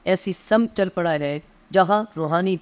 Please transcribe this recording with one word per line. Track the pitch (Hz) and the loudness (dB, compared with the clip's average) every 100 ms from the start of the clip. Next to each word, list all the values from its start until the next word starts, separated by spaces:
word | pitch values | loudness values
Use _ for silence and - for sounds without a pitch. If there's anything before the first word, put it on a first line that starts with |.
| - | -2
ऐसी | 185 202 | -2 -2
सम | 180 - 220 226 | -8 0 2 2
चल | - 185 | -2 -2
पड़ा | 180 170 | -2 -2
है | 151 143 147 - _ _ | -2 -2 -6 -10 _ _
जहाँ | 190 180 208 220 160 | 2 4 2 -2 -6
रूहानी | 156 165 190 180 | -2 0 0 -2